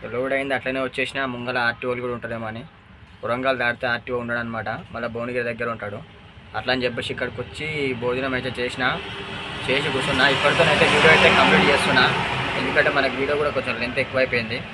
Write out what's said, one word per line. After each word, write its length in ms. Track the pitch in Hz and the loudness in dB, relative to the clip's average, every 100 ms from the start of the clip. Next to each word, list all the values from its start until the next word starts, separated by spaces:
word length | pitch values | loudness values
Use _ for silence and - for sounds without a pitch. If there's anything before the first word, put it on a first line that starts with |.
| 117 | -6
లోడ్ 180 | 120 131 135 | -4 -2 -2
అయింది 180 | 139 127 | 0 -2
అట్లనే 240 | 131 131 131 | -2 -2 -4
వచ్చేసిన. 340 | 131 127 139 135 | -2 -4 -2 -4
ముంగల 240 | 123 120 127 120 | -4 -4 0 0
ఆర్టీఓలు 340 | 117 127 123 | 0 -4 -4
కూడా 100 | 123 120 | -4 -6
ఉంటారేమో 320 | 113 113 110 | -6 -6 -6
అని. 120 | 113 160 - - - - - | -8 -14 -20 -20 -20 -20 -10
వరంగల్ 380 | 110 123 131 127 | -4 0 0 2
దాటితే 240 | 120 120 127 | 0 0 -2
ఆర్టీఓ 260 | 120 120 123 | -4 -2 -4
ఉండడు 180 | 120 120 | -2 -4
అనమాట, 260 | 117 113 107 123 - | -4 -6 -4 -6 -8
మళ్ళీ 160 | 117 117 | -8 -6
భువనగిరి 320 | 113 120 123 117 | -4 -4 -2 -4
దగ్గర 180 | 117 120 | -2 -4
ఉంటాడు. 260 | 113 104 104 - - - - - 110 | -4 -8 -10 -14 -20 -20 -20 -10 -6
అట్లా 140 | 120 | -2
అని 100 | 127 123 | 0 0
చెప్పేసి 240 | 117 - | -2 -6
ఇక్కడికి 260 | 131 123 123 | -6 -6 -6
వచ్చి 240 | 120 - 151 151 131 123 | -10 -8 -6 -2 -2 -2
భోజనం 320 | 123 127 135 127 | -2 -2 -2 -2
అయితే 140 | 127 123 | -4 -4
చేసిన, 240 | 123 131 127 165 - - - - - - - | -4 0 0 0 -6 -10 -10 -10 -10 -8 0
చేసి 200 | 135 151 | 0 0
కూర్చున్నా. 320 | 135 131 131 139 135 | -2 0 4 4 4
ఇప్పటితోనైతే 520 | 143 135 160 147 160 147 | 2 4 4 6 4 6
వీడియో 160 | 156 | 6
అయితే 160 | 156 165 135 | 8 8 6
కంప్లీట్ 280 | 135 - 147 | 6 6 6
చేస్తున్నా, 320 | 139 143 131 139 - - - - - | 4 4 4 4 2 -2 -4 -4 -2
ఎందుకంటే 320 | 131 143 151 147 | 0 2 4 2
మనకు 160 | 135 127 | 0 0
వీడియో 160 | 139 147 | 0 0
కూడా 80 | 147 135 | 0 -2
కొంచెం 180 | 123 117 | -4 -4
లెంత్ 200 | 120 131 | -2 -2
ఎక్కువైపోయింది. 560 | 127 131 131 120 110 123 - | -2 0 2 0 -2 -6 -8